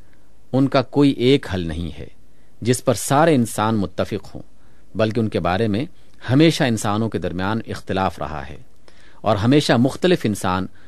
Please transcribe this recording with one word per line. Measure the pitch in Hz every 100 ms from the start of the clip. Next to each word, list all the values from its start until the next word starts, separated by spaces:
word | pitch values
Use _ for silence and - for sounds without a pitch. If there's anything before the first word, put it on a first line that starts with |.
| - - - - -
ان | 131 135
کا | 139 123
کوئی | 143 143 113
ایک | 123 139 -
حل | 95 82
نہیں | 78 85 73
ہے | - - - - - -
جس | 107 127 -
پر |
سارے | 110 - 139 165 139
انسان | 110 - 107 110
متفق | 92 - 95 101 - -
ہوں، | - - - - - 92
بلکہ | 110 117
ان | 107
کے | 101
بارے | 85 95 113
میں | 101 151 - - - -
ہمیشہ | 135 165 156
انسانوں | 135 113 107 104 113
کے | 101
درمیان | 87 87 95 113 104
اختلاف | 95 - 95 92 -
رہا | 71 76 69
ہے، | 71 - - - - - -
اور | 101 104
ہمیشہ | 117 147 143 123
مختلف | 131 - 180 175 110
انسان | 98 95 92 95 -